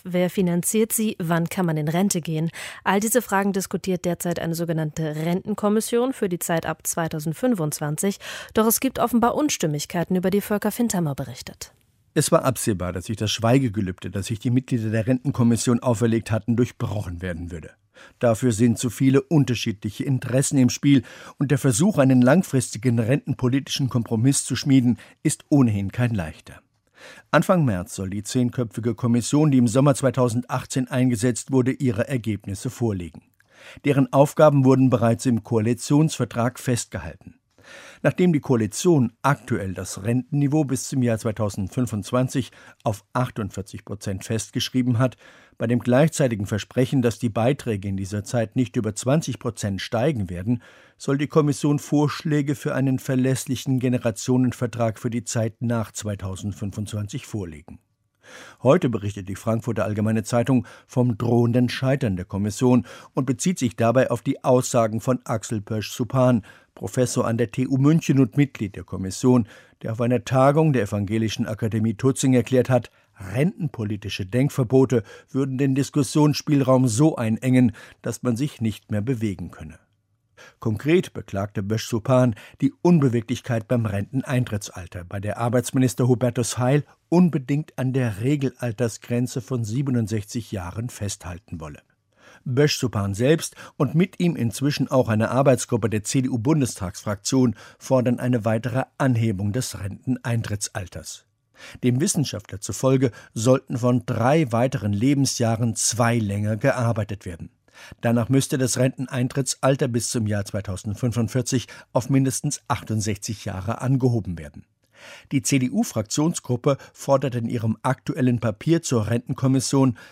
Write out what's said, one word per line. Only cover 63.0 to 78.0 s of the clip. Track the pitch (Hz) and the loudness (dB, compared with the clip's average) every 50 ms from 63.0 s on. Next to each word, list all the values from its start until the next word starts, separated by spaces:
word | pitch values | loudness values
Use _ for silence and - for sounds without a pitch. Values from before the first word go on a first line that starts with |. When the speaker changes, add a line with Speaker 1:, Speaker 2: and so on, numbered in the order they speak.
| - - _ | -20 -8 _
Speaker 2:
und | 151 131 | -4 -2
bezieht | 135 127 - - 180 185 - | -2 -4 -2 -2 -2 -2 0
sich | 131 110 - | -2 -4 -2
dabei | - 113 117 117 131 123 - | 0 2 2 4 4 2 2
auf | 120 113 - | 0 -2 -4
die | 139 135 - - | -4 -6 -2 2
Aussagen | 147 127 127 120 - - 123 113 110 110 110 | 2 4 4 2 2 2 0 2 0 -2 -2
von | - 131 127 123 - | -2 -2 -2 -2 -4
Axel | - 101 95 - - 117 107 | -6 -6 -6 -4 -6 -6 -6
Pösch-Supan, | 104 - 110 107 101 - - - 123 104 - 135 127 127 123 107 - - - - _ _ _ | -6 -6 -6 -6 -6 -6 -6 -6 -6 -2 0 2 4 4 4 2 0 -4 -12 -20 _ _ _
Professor | - - 104 - 131 127 117 - 123 110 | -12 -12 -6 -2 0 0 0 0 0 0
an | - 117 | 0 0
der | 113 120 107 | 0 -2 -2
T | - 135 127 | -2 -4 -2
U | 131 135 | 0 2
München | 131 135 147 160 160 - - 139 135 | 2 4 4 4 4 2 2 4 4
und | 135 117 - 143 | 2 2 2 0
Mitglied | 147 - - - 113 95 - | 0 0 -2 -4 -6 -6 -6
der | 87 90 | -10 -12
Kommission, | - - 95 95 95 98 - - 127 127 123 107 - - - - _ _ _ - | -10 -8 -8 -6 -8 -4 0 4 4 4 4 2 0 -6 -18 -20 _ _ _ -8
der | - 117 | -8 -4
auf | 110 | -2
einer | 120 120 123 120 - | 0 0 0 0 0
Tagung | - 131 131 131 143 139 156 160 156 135 | 0 2 4 4 4 4 4 4 4 2
der | 123 104 | 2 0
Evangelischen | - 104 104 101 92 110 110 110 110 - - 113 | 0 -2 -2 -2 -2 0 0 0 -2 -2 -2 -4
Akademie | - 107 - 117 107 107 110 107 113 98 | -4 -4 -4 -4 -2 0 0 0 0 0
Tutzing | - - 135 131 - - 135 131 | 0 2 0 2 2 2 2 4
erklärt | 123 107 - 127 123 120 - | 2 2 2 2 2 4 4
hat, | 131 120 - - _ _ _ _ _ - 98 92 92 | 2 2 0 -2 _ _ _ _ _ -18 -12 -6 -2
rentenpolitische | 127 151 190 - - 180 - - - 110 104 107 104 - 101 - - 101 | 0 0 0 0 -4 -6 -6 -4 -6 -4 -4 -4 -6 -6 -8 -8 -8 -8
Denkverbote | 92 120 127 135 143 - - 131 107 131 131 135 127 131 117 - - - - - _ | -4 0 0 0 0 0 -2 0 4 4 4 6 4 4 0 0 -2 -8 -20 -16 _
würden | - 135 139 135 131 123 | -4 -2 -2 -2 -2 0
den | 143 135 131 | 0 0 2
Diskussionsspielraum | 139 135 - - 147 135 - - 156 151 151 139 - - - 147 139 131 127 131 127 131 123 | 0 -2 0 0 -2 -2 0 2 4 4 4 2 0 0 0 0 2 4 4 4 4 4 2
so | 104 113 151 160 - | 2 4 2 2 2
einengen, | - 117 110 110 107 - 131 127 127 127 113 104 - - - - _ | 0 0 -2 -2 0 2 2 4 6 6 4 2 -2 -10 -20 -20 _